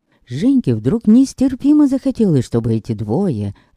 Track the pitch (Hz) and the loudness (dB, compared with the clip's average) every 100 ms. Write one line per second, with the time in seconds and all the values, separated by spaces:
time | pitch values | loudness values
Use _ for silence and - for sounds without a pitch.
0 | _ _ _ 123 226 277 180 113 110 220 | _ _ _ -4 0 0 0 -2 -2 -2
1 | 220 226 269 - 262 254 277 302 285 262 | 2 4 2 0 -4 0 2 2 2 0
2 | 277 262 214 147 117 117 113 113 - 107 | -4 -2 0 0 0 -4 -2 -4 -4 -8
3 | 107 120 202 113 104 - _ | -4 -2 -2 -4 -6 -10 _